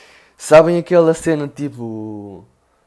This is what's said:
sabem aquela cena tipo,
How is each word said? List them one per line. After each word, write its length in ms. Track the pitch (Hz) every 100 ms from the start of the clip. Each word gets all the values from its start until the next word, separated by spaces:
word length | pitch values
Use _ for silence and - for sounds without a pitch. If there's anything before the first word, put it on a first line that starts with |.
| _ _ _ _
sabem 420 | - 156 165 175
aquela 340 | 170 175 160
cena 340 | 160 165 151 143
tipo, 960 | 143 143 120 117 110 110 104 101 92 - _ _ _